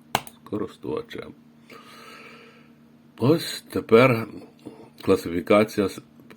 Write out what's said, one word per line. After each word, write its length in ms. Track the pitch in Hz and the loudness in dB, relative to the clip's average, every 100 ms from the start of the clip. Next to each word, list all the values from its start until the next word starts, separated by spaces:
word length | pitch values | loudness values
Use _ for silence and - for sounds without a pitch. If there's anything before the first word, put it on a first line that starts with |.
| _ - | _ -6
з 340 | - - - | -6 -20 -12
користувачем. 840 | 104 95 - - - - - - - _ _ - - - - - - - - - - - - _ _ _ - | -10 -10 -10 -8 -8 -10 -16 -16 -20 _ _ -20 -20 -20 -20 -20 -20 -20 -20 -20 -20 -20 -20 _ _ _ -2
Ось 480 | 120 170 - - - | 2 2 -2 -12 -8
тепер 580 | 95 - 113 131 113 113 - - _ - - - - | -8 4 6 6 2 -4 -14 -20 _ -20 -20 -20 -10
класифікація 880 | - 95 - 110 - 104 107 - 98 | 0 0 0 -6 2 4 4 0 -4
с-, 120 | - - _ - | -4 -20 _ -18